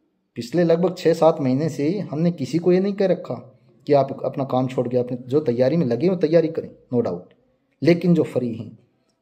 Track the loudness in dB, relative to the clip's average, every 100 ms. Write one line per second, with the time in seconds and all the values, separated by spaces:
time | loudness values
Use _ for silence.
0 | _ _ _ -12 -4 0 2 2 0 0
1 | 0 4 4 4 0 0 -2 -2 -2 -2
2 | -6 -2 -2 -2 -4 -2 2 2 0 -2
3 | 0 -2 -4 -12 -12 _ _ _ 2 2
4 | 2 -2 -6 -6 -2 -2 -2 -2 -2 -2
5 | -2 -6 -2 -2 0 2 2 2 0 0
6 | 0 0 2 4 2 -4 -8 -16 -4 -2
7 | -2 -6 -12 _ _ _ _ -2 2 2
8 | 4 2 2 -2 -4 -8 -12 -16 _ _
9 | _ _